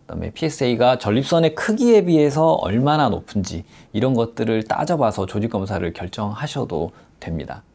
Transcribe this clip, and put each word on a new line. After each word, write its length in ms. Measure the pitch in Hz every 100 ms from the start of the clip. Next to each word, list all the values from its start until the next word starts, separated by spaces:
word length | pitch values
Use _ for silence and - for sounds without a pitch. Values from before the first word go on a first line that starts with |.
그다음에 300 | - 82 123
피에스에이가 680 | - 160 151 127 117 123 127
전립선의 560 | 107 110 139 165 160
크기에 520 | 156 - 220 240 220 180
비해서 460 | 160 147 143 160
얼마나 560 | - - 107 139 151 135
높은지, 540 | 87 - 104 90 82 82 - -
이런 220 | 104 131
것들을 500 | 123 117 - 113 110
따져봐서 640 | 107 - 156 170 113 104 92
조직 240 | 107 110
검사를 420 | 104 98 98 87
결정하셔도 960 | - 90 - 104 104 143 143 123 82 76 - _ _
됩니다. 420 | - 80 65 - _